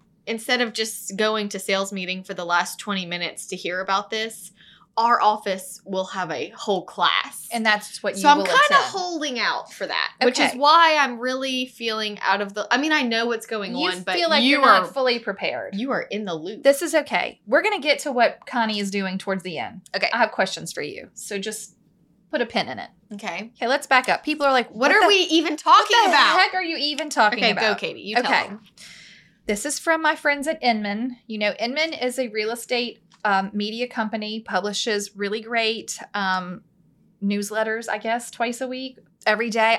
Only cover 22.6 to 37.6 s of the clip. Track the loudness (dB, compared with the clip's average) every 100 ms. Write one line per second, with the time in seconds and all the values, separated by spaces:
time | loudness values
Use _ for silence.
22.6 | -4 -6 -12 _ -18 -12 -8 -8 -10 -4
23.6 | -2 0 2 2 4 0 -2 0 2 2
24.6 | 0 0 4 6 6 4 4 2 2 0
25.6 | 6 6 6 4 6 6 6 6 4 0
26.6 | -4 -4 -4 -4 -2 2 2 2 0 2
27.6 | 0 0 -4 -8 -4 0 2 2 0 -8
28.6 | -18 -20 -20 -20 -20 -20 _ _ -4 -4
29.6 | -4 -4 0 2 2 0 0 0 -2 0
30.6 | 0 0 0 -4 -4 -8 -10 -4 -2 -2
31.6 | -2 -2 -2 -2 -4 -2 -4 -2 -4 -4
32.6 | -4 -2 -4 -8 _ _ 0 2 0 -4
33.6 | -4 -4 -6 -4 -4 -4 -6 -8 -4 -2
34.6 | -2 -2 -2 -2 -4 -6 -6 -6 -4 -2
35.6 | 0 -2 -8 -12 -8 -4 -2 -2 -4 -10
36.6 | -16 _ _ _ _ _ -2 -2 -2 -2